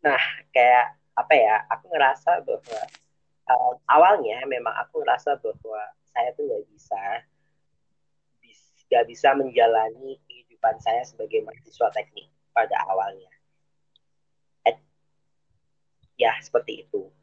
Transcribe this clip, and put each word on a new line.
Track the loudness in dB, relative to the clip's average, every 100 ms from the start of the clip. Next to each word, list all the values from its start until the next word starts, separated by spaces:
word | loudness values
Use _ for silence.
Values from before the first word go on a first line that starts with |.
| 2
Nah, | 0 -2 -8 _
kayak | 2 6 6 4 -6 _ -8
apa | 2
ya, | 4 4 2 -2
aku | -8 -6
ngerasa | 0 0 0 -2 -2 -2
bahwa, | -8 -8 -12 -12 -16 _ _ _ _ -2
um, | 0 0 -4 2
awalnya | 6 6 4 0 -8 -6
memang | -6 -6 -6 -8
aku | -6
ngerasa | -2 -2 -2 -4
bahwa | -6 -10 -12 -12 -14 _ _
saya | -6 -6 -6
tuh | -8
nggak | -8 -10
bisa, | _ _ -10 -8 -10 _ _ _ _ _ _ _ _ _ _ _ _
bis-, | _ _ _ _ _
nggak | 0 0
bisa | 0 2
menjalani | 2 0 2 4 2 -2 -6 -18 -18 _
kehidupan | -20 _ _ -4 -4
saya | -4 -4 -6
sebagai | _ -6 -6
mahasiswa | -6 -18 _ _ -4 -4
teknik | -10 -18 _ _ _
pada | -2 -2 -4 -4
awalnya. | -4 -6 -10 -20 _ _ _ _ _ _ _ _ _ _ _ _ _ -6
Eh, | -6 _ _ _ _ _ _ _ _ _ _ _ _ _ _
ya, | -2 -2
seperti | -4 -6 -6 -16 -10
itu. | -10 -10 _